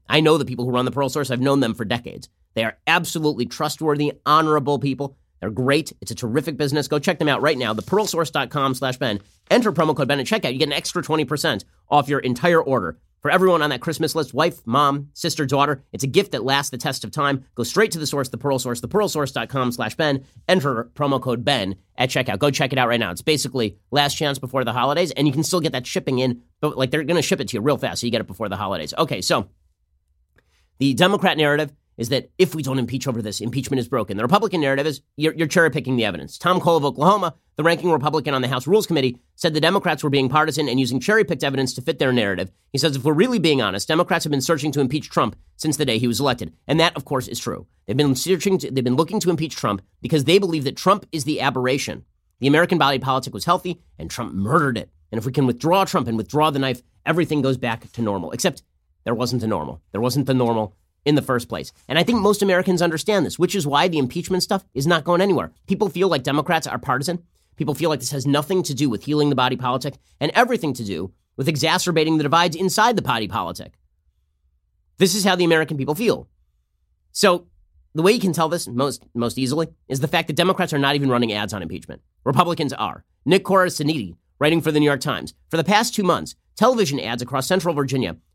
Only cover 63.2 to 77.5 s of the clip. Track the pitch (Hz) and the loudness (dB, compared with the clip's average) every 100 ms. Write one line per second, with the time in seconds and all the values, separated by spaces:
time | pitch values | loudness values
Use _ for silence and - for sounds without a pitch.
63.2 | 143 - 175 196 147 139 180 160 127 170 | 0 0 0 0 0 2 2 0 -2 -4
64.2 | - 185 - 190 - 127 143 170 151 175 | -4 -2 0 -2 -4 -2 2 2 2 2
65.2 | 202 156 85 - - 190 202 175 190 151 | 2 2 -2 -8 -6 -2 -2 0 0 2
66.2 | 123 143 147 165 - - - 127 139 180 | 0 0 0 -2 -2 -6 -2 -2 -2 -6
67.2 | - _ _ - 147 143 165 147 123 143 | -8 _ _ -6 -4 -2 0 -2 -4 -4
68.2 | 139 143 147 185 170 127 147 104 - 151 | 2 2 2 0 -2 0 0 -2 -2 0
69.2 | 147 135 127 127 127 127 139 - _ - | 2 2 2 0 -2 -2 -4 -10 _ -6
70.2 | 156 175 247 247 156 131 104 85 95 - | 0 2 2 2 -2 -4 -4 -6 -6 -10
71.2 | _ - 135 147 160 175 180 165 156 160 | _ -6 -4 0 2 2 2 2 2 2
72.2 | 143 165 175 160 185 - 220 220 - 120 | 2 2 2 0 0 2 2 2 0 -2
73.2 | 104 107 87 87 90 - _ _ _ _ | -2 -4 -6 -8 -14 -20 _ _ _ _
74.2 | _ _ _ _ _ _ _ - 185 202 | _ _ _ _ _ _ _ 0 2 2
75.2 | 196 185 170 165 160 151 131 151 226 65 | 2 4 4 4 2 -2 -4 0 0 0
76.2 | - _ _ _ _ _ _ _ _ - | -4 _ _ _ _ _ _ _ _ 2
77.2 | 208 180 175 | 2 2 -2